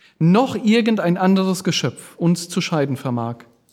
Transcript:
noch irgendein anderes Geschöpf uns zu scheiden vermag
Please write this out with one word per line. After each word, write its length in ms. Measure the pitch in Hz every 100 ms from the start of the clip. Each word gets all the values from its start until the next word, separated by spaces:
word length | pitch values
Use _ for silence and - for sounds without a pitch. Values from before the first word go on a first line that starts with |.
| _ -
noch 360 | 160 202 262 202
irgendein 600 | 208 226 220 214 175 180
anderes 480 | 185 190 190 185
Geschöpf 540 | 185 - 131 - - -
uns 320 | 170 175 -
zu 100 | -
scheiden 380 | - 160 139 127
vermag 480 | 135 120 117 120 - _ _